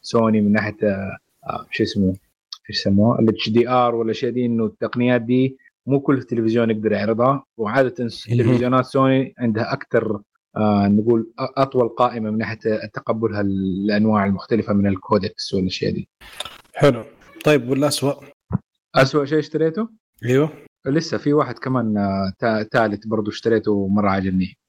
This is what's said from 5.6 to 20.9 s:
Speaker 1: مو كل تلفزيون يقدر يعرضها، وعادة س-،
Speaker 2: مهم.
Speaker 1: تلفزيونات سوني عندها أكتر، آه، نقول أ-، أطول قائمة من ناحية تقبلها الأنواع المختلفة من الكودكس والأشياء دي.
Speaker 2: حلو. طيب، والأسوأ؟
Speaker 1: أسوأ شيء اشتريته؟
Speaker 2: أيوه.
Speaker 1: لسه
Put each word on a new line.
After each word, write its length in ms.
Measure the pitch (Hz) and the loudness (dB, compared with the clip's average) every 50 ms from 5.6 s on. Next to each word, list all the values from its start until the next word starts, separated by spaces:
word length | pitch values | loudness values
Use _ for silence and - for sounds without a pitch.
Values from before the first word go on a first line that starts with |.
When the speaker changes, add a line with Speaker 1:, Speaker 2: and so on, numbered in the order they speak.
| _ - _ _ _ | _ -20 _ _ _
Speaker 1:
مو 140 | 127 135 143 | -2 -2 0
كل 220 | 139 - 139 127 | 2 0 0 0
تلفزيون 480 | 123 _ 127 117 113 113 110 120 117 113 | -2 _ -4 0 0 2 2 2 2 2
يقدر 220 | 113 107 107 107 | 0 0 0 -2
يعرضها، 520 | 104 101 101 107 113 110 120 131 139 139 - _ _ | 0 0 0 -2 0 2 2 2 2 0 -4 _ _
وعادة 520 | - 113 104 113 135 135 123 123 - 123 113 | -6 -6 -2 2 2 2 2 0 -4 -8 -8
س-، 200 | - - - 107 | -8 -10 -6 -2
Speaker 2:
مهم. 100 | 120 120 | 0 2
Speaker 1:
تلفزيونات 460 | 117 113 127 120 120 123 127 131 123 | 2 2 2 2 2 2 2 2 0
سوني 500 | - - 139 135 131 131 131 131 131 - - | 0 0 2 2 4 2 2 0 -2 -6 -4
عندها 340 | 123 117 104 110 117 - | -2 -2 -2 -2 -2 -4
أكتر، 480 | 123 - - _ - 117 110 110 107 104 - _ _ _ _ _ _ | -6 -8 -8 _ -2 -2 0 0 -6 -6 -8 _ _ _ _ _ _
آه، 320 | 107 107 107 104 101 101 101 | 0 0 2 4 4 4 4
نقول 420 | 104 104 107 117 120 113 113 - - - | 4 2 4 2 2 2 0 -4 -8 -10
أ-، 240 | 131 131 - - | -10 -6 -2 -2
أطول 260 | 135 135 - 127 120 113 | -2 0 2 0 0 0
قائمة 420 | - - 123 123 113 120 110 107 | 2 0 0 0 0 -4 -6 -4
من 80 | 107 110 | -4 -4
ناحية 480 | 110 98 107 - - 110 107 107 - 107 _ | -4 -4 -6 -4 -2 -2 -2 -2 -4 -8 _
تقبلها 460 | - - - 113 110 113 110 101 104 | -12 -6 -4 -4 -2 -2 -2 -2 -2
الأنواع 840 | 101 98 98 95 95 95 90 95 98 104 104 104 107 110 107 104 98 | -2 -2 -2 -2 -2 -2 -2 -2 -2 0 0 2 2 2 2 2 2
المختلفة 460 | 101 98 90 - - 120 110 104 - | 0 -2 -4 -2 -2 -2 -2 0 0
من 140 | 104 101 98 | 0 0 2
الكودكس 680 | 101 95 90 - - 110 101 92 - - - - - - | 0 -2 -2 -2 0 0 0 0 -2 -8 -8 -10 -6 -2
والأشياء 380 | 98 92 92 - - - 101 | -2 -2 -2 -4 -4 -4 -4
دي. 160 | 92 - 92 _ _ _ - - - - - - - - _ _ _ | -4 -4 -8 _ _ _ -20 -20 -18 -18 -18 -18 -18 -20 _ _ _
Speaker 2:
حلو. 300 | - 151 143 127 113 107 - - _ - - - - - | 2 2 2 2 0 -6 -14 -20 _ -20 -20 -20 -4 0
طيب، 260 | 151 151 139 117 123 | 2 2 2 2 -2
والأسوأ؟ 420 | 135 135 147 147 143 - 131 139 143 - - - - _ _ _ - - _ _ _ _ _ _ - | -2 0 0 0 -2 -2 -2 -4 -4 -4 -12 -20 -20 _ _ _ -8 -8 _ _ _ _ _ _ 2
Speaker 1:
أسوأ 300 | 135 135 131 - 151 143 | 2 2 4 4 0 0
شيء 140 | 131 156 156 | 2 0 0
اشتريته؟ 500 | 151 151 - 151 156 160 160 208 226 226 - _ _ _ _ _ - | -2 -2 -2 0 0 0 0 -2 -6 -6 -8 _ _ _ _ _ -2
Speaker 2:
أيوه. 240 | 120 127 135 147 156 - - - - _ _ _ | 2 2 4 2 2 -2 -12 -20 -20 _ _ _
Speaker 1:
لسه 320 | 139 | -2